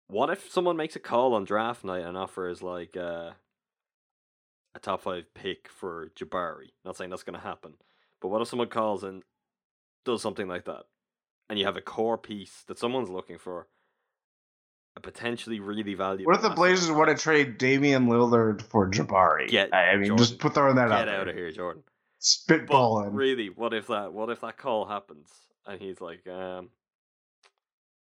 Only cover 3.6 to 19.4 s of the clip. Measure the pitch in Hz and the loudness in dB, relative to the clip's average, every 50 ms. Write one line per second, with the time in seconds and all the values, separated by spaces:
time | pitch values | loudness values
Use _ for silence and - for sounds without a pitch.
3.6 | _ _ _ _ _ _ _ _ _ _ _ _ _ _ _ _ _ _ _ _ | _ _ _ _ _ _ _ _ _ _ _ _ _ _ _ _ _ _ _ _
4.6 | _ _ - - - 101 95 - - 101 92 87 85 _ _ - - 95 85 - | _ _ -20 -10 -4 -4 -4 -2 -2 -6 -6 -6 -10 _ _ -10 -8 -8 -8 -8
5.6 | _ - - - 98 90 85 82 80 80 _ - 92 78 92 92 87 82 78 73 | _ -20 -18 -12 -12 -10 -10 -10 -14 -14 _ -14 -12 -6 -6 -4 -4 -6 -8 -12
6.6 | - - _ _ - 95 92 - 92 90 92 87 - 95 85 - - 98 82 _ | -18 -20 _ _ -16 -14 -12 -12 -10 -10 -10 -12 -12 -12 -14 -12 -12 -12 -12 _
7.6 | - 80 73 _ _ _ _ _ _ _ _ - - 92 104 110 117 - - 120 | -16 -20 -20 _ _ _ _ _ _ _ _ -8 -6 -2 -2 -2 -2 -2 -2 -4
8.6 | 117 98 - 117 110 107 101 90 101 95 95 92 - _ _ _ _ _ _ _ | -4 -2 -2 -2 0 0 -2 -4 -6 -10 -12 -14 -18 _ _ _ _ _ _ _
9.6 | _ _ _ _ _ _ _ _ - 127 117 104 - 107 92 113 101 92 90 87 | _ _ _ _ _ _ _ _ -4 -4 -4 -2 -2 -6 -6 -6 -8 -6 -8 -8
10.6 | - 92 78 - - _ _ _ _ _ _ _ _ _ _ _ _ - 107 101 | -8 -10 -12 -12 -16 _ _ _ _ _ _ _ _ _ _ _ _ -8 -2 0
11.6 | 98 101 87 87 - - - 113 110 117 113 110 - - 107 101 92 - - - | 0 0 -2 -4 -10 -10 -4 -2 0 0 0 -4 -6 -12 -12 -12 -12 -16 -20 -20
12.6 | - - 95 - 117 120 127 131 117 92 92 92 - - 87 85 - 92 90 85 | -18 -16 -8 -4 -4 -2 -2 -2 -4 -4 -8 -10 -12 -12 -18 -16 -12 -12 -12 -12
13.6 | 82 _ _ _ _ _ _ _ _ _ _ _ _ _ _ _ _ _ _ _ | -12 _ _ _ _ _ _ _ _ _ _ _ _ _ _ _ _ _ _ _
14.6 | _ _ _ _ _ _ _ - - - - - 117 120 120 117 - 113 113 104 | _ _ _ _ _ _ _ -18 -18 -18 -14 -8 -6 -6 -6 -6 -8 -10 -8 -8
15.6 | 98 101 104 110 104 101 98 87 95 95 98 95 95 160 190 202 220 208 - 160 | -8 -8 -6 -6 -6 -6 -6 -4 -4 -4 -4 -2 2 2 2 2 2 0 2 4
16.6 | 180 185 185 185 175 160 156 151 160 156 147 - - 156 156 147 143 127 107 - | 4 4 4 4 2 2 4 4 6 4 4 2 2 4 4 4 4 2 0 0
17.6 | 127 127 135 135 143 143 135 131 123 120 117 120 123 117 120 117 113 110 104 101 | 2 4 4 6 6 4 4 6 4 4 6 6 6 6 6 6 6 4 0 -2
18.6 | - - - 107 95 92 98 110 - - 98 95 92 82 76 76 | -6 2 4 4 4 4 2 -2 -2 2 6 6 6 6 6 2